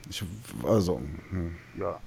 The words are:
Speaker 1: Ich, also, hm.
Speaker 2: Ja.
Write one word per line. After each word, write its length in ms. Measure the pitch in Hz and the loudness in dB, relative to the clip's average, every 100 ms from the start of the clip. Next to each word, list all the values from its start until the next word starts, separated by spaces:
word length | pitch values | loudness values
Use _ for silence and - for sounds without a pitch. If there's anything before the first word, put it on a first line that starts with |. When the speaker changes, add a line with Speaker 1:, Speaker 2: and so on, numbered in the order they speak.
| - | -10
Speaker 1:
Ich, 120 | - 87 104 - 57 62 | -8 -6 -8 -10 -2 6
also, 340 | 107 90 64 69 78 - | 6 6 2 -2 -8 -4
hm. 260 | 92 85 82 - 110 | -2 -2 -4 -10 -4
Speaker 2:
Ja. 200 | 90 78 | -4 -4